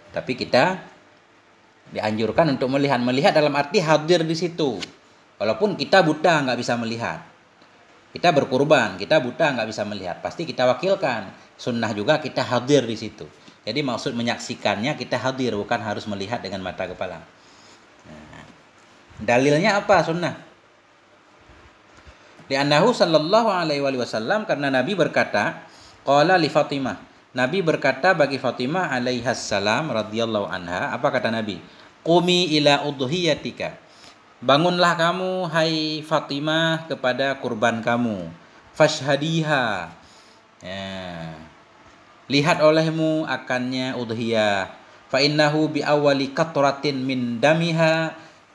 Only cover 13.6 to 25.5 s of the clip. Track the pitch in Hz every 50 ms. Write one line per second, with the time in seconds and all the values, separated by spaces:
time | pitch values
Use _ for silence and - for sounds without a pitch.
13.6 | - 110 113 147 147 127 117 110 - 143 120 117 117 120 107 - - - 113 -
14.6 | - 107 98 101 113 147 151 - 123 - - 120 120 131 131 127 127 117 107 101
15.6 | 98 - 120 113 110 107 104 104 - 107 101 98 98 104 120 - 98 95 98 95
16.6 | 92 90 87 - 95 90 90 - 98 90 85 80 85 - - _ _ - - -
17.6 | - - - - _ _ _ _ - - 78 76 76 78 80 78 - - - -
18.6 | _ _ _ _ _ _ _ _ _ - - - 110 117 120 127 131 143 147 156
19.6 | 190 220 196 202 202 - 196 170 156 160 160 175 170 135 120 - - - - _
20.6 | _ _ _ _ _ _ _ _ _ _ _ _ _ _ _ _ _ - - -
21.6 | - - _ _ _ _ - - - - - _ - - - - - - 135 135
22.6 | 143 147 147 151 190 247 233 - 196 170 160 147 151 170 208 226 233 214 190 180
23.6 | 165 156 143 143 139 135 135 123 117 - - 110 110 143 202 214 208 - 151 143
24.6 | 147 135 135 127 127 175 202 170 147 - - 127 113 - - 104 110 165